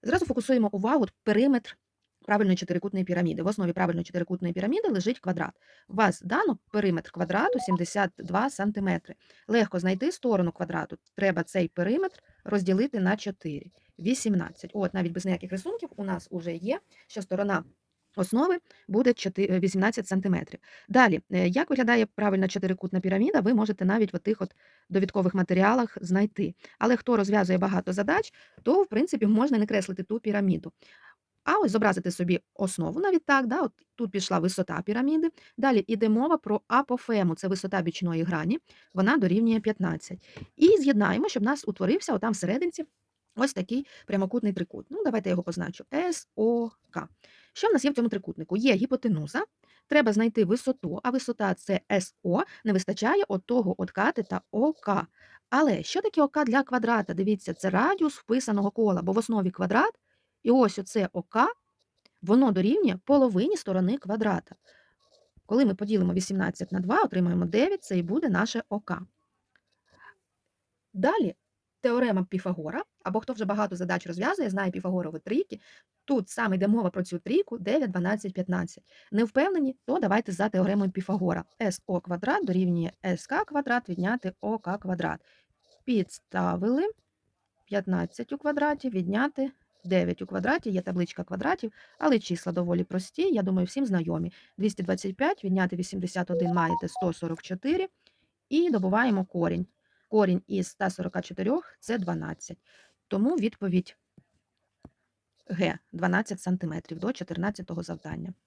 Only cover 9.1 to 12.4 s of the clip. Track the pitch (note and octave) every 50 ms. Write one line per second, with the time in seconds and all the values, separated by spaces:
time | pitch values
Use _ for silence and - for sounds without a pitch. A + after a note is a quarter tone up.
9.1 | - _ _ _ - - _ - G#3+ A#3 G#3+ - - F3+ E3+ F#3 F#3+ F#3+ A#3+ D#4+
10.1 | F4+ - - B3 A3 F#3+ F3+ E3+ - - F3+ E3 E3+ E3 D#3 - - - _ _
11.1 | _ - G3+ G3 F3+ E3+ E3 - - F#3+ F3+ E3 _ - F3 F#3+ A#3 E4 G4 F#4
12.1 | - - _ _ _ _